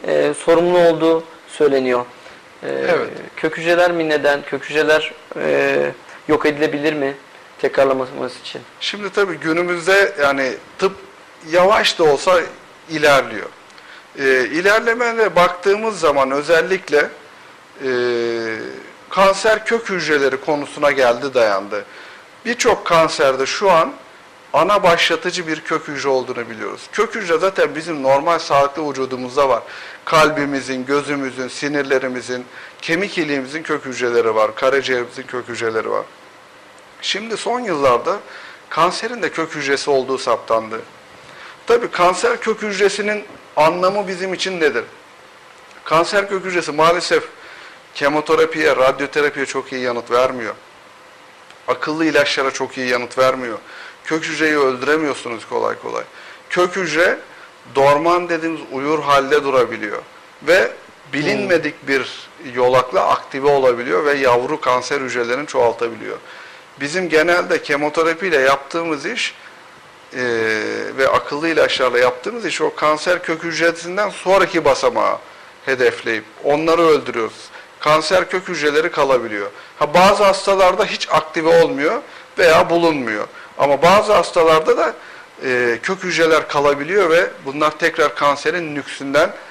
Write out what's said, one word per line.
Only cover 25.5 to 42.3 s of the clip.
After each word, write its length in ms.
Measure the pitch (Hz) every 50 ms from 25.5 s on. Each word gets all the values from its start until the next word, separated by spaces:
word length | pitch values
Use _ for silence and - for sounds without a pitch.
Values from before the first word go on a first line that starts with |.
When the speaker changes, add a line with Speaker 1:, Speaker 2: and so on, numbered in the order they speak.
| 156 156
Speaker 2:
kök 280 | - - 165 151 - 156
hücre 200 | 143 135 131 139
olduğunu 420 | 131 131 120 127 123 123 117 113
biliyoruz. 380 | 113 110 104 98 101 - - -
Kök 220 | - - 220 220 -
hücre 240 | 233 196 170 165 156
zaten 360 | 180 190 190 190 165 147 139
bizim 280 | 156 160 175 160 143
normal 360 | 131 131 135 139 156 170 170 160
sağlıklı 520 | - - 147 139 139 139 - 160 156 143
vücudumuzda 580 | 131 131 131 127 131 123 127 123 127 143 139 131
var. 140 | 120 110 - - - - - - - - -
Kalbimizin, 840 | - 165 156 151 151 147 147 143 143 143 135 123 127 131 127 123
gözümüzün, 640 | 135 143 147 135 139 147 139 135 127 120 127 131 120
sinirlerimizin, 960 | - - 151 143 147 143 135 135 135 131 135 131 127 123 120 123 127 127 123 - - - - - - -
kemik 360 | - 160 165 175 202 190 - 180
iliğimizin 440 | 156 147 143 135 127 131 147 165
kök 220 | 156 - 151 139 -
hücreleri 500 | 131 123 117 123 120 120 120 113 110 110
var, 200 | 110 107 107 107
karaciğerimizin 680 | - 135 131 135 139 127 127 127 120 120 120 - 131
kök 260 | 127 - 131 120 113 120
hücreleri 420 | 117 113 117 113 110 110 107 107
var. 140 | 104 104 107 - - - - - - - - - - - - - - - - - - -
Şimdi 340 | - - - 196 220 226 208
son 240 | - - 196 233 247
yıllarda 560 | 247 202 165 143 139 131 131 - - 165 196 208 - - - - - - - - - -
kanserin 540 | - 151 165 180 180 - 226 233 247 233
de 80 | 175 151
kök 240 | - 165 160 160 156
hücresi 360 | 151 139 139 139 131 - 147
olduğu 280 | 143 131 123 127 131 123
saptandı. 640 | - 123 113 107 - - 113 110 110 110 110 110 - - - - - - - - - - - - - - - - -
Tabii 240 | - 233 240 240 160
kanser 500 | - - 175 180 185 180 233 240